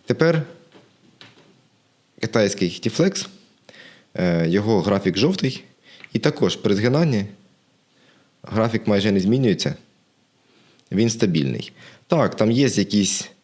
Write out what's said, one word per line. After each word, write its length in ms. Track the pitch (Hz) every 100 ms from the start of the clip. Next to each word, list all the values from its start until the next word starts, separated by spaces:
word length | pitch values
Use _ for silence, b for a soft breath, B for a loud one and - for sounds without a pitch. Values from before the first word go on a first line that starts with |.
| -
Тепер 360 | 120 160 160 139 - - - _ _ _ _ - _ _ _ _ _ _ _ _ _
китайський 480 | 110 113 101 - 90
T-Flex, 580 | - 113 - 180 190 - - _ _ - B B B B
е, 360 | - 90 85 82
його 320 | 95 104 104
графік 360 | 85 98 95 -
жовтий, 460 | 143 190 131 - - _ B B B
і 60 | 117
також 360 | 147 - 98 -
при 200 | - 101
згинанні 500 | 120 143 165 113 98 - _ _ _ _ _ b b b b _ -
графік 400 | 107 113 110 -
майже 240 | 101 104
не 80 | 98
змінюється. 560 | 95 127 123 87 - - _ _ _ _ _ _ b b b b _
Він 180 | 95 117
стабільний. 640 | 110 107 80 69 58 - B B B _
Так, 280 | 151 107 -
там 160 | 110
є 160 | 117 135
якісь 640 | 104 98 104 95 - - -